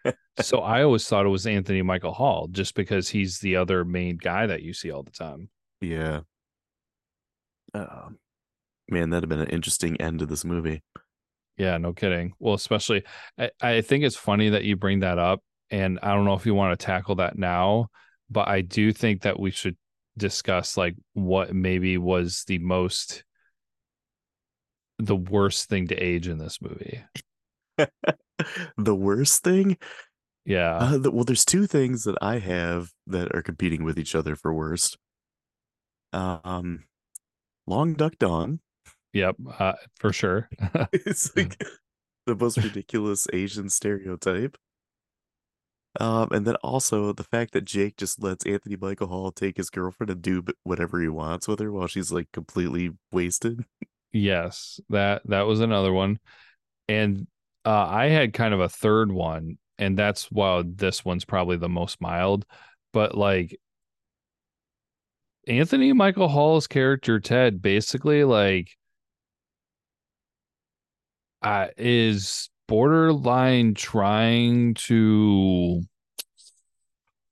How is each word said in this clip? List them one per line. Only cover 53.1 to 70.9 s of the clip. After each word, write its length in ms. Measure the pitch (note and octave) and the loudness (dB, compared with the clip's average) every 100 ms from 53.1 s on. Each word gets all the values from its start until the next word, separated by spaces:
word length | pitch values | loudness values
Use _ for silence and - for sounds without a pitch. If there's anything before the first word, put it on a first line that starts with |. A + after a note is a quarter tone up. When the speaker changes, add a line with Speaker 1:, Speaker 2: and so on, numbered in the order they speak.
Speaker 1:
wasted. 520 | - F2+ - A#2 A#2 A#2+ | -2 -2 -2 -4 -6 -10
<laughs> 40 | - - _ _ | -14 -20 _ _
Speaker 2:
Yes, 640 | A2 G2+ F2+ F2 - - - - | 0 2 0 -2 -10 -16 -18 -4
that, 320 | G#2 G2+ G2+ - | 0 2 0 0
that 180 | G2 G#2 | 0 2
was 140 | A2 | 2
another 300 | A2+ G#2 F#2+ | 2 2 2
one. 280 | F#2 F#2+ G2+ _ - _ _ _ _ - | 2 0 -2 _ -20 _ _ _ _ -2
And, 420 | G#2+ G#2+ G2 - _ _ _ | 0 2 0 -6 _ _ _
uh, 220 | A2 G#2+ F#2 | 0 2 2
I 180 | G#2+ C3+ | 2 4
had 260 | D#3 B2 | 4 2
kind 180 | G#2 A2+ | 2 2
of 80 | G2+ | 2
a 80 | F2 | 0
third 420 | - G#2+ G#2+ G#2+ | 0 2 4 2
one, 460 | F#2 E2 D#2+ D#2+ E2+ _ - | 0 -4 -6 -8 -12 _ -6
and 180 | G2 F#2+ | -2 2
that's 320 | G#2 G2+ - | 0 -2 -4
why 340 | A2 G2 F2+ F2 | 0 2 2 -2
this 360 | F#2 G2 - | -2 -2 -2
one's 220 | - F2 | -4 -4
probably 320 | - G2 F2+ F2 | -2 -2 0 -2
the 120 | E2+ | -2
most 280 | F2 F2 - | -4 -4 -6
mild. 460 | E2+ E2+ F#2 G2+ - - - _ _ | -6 -2 0 0 -2 -16 -20 _ _
But, 240 | A2 G#2+ - | 0 0 0
like, 420 | G2+ F#2+ E2+ - _ _ _ _ _ _ _ _ _ _ _ _ _ _ _ _ _ _ - | 0 0 -2 -8 _ _ _ _ _ _ _ _ _ _ _ _ _ _ _ _ _ _ -2
Anthony 460 | B2 E3 C4+ C4+ | 2 4 4 6
Michael 340 | C4 G3 F#3+ F3+ | 6 4 4 4
Hall's 380 | C#3+ D3+ D#3+ - | 4 6 4 2
character, 540 | C#3 C3 C3+ - A2+ | 2 2 2 2 2
Ted, 420 | - A#2+ B2+ G2 | 4 4 4 2
basically, 600 | G2 G2+ G#2+ B2+ D3 D3 | 2 2 0 -2 2 4
like, 520 | C#3 A2+ G2+ F#2+ E2+ _ _ _ _ _ _ _ _ _ _ _ _ _ _ _ _ _ _ _ _ _ _ | 6 6 4 2 -2 _ _ _ _ _ _ _ _ _ _ _ _ _ _ _ _ _ _ _ _ _ _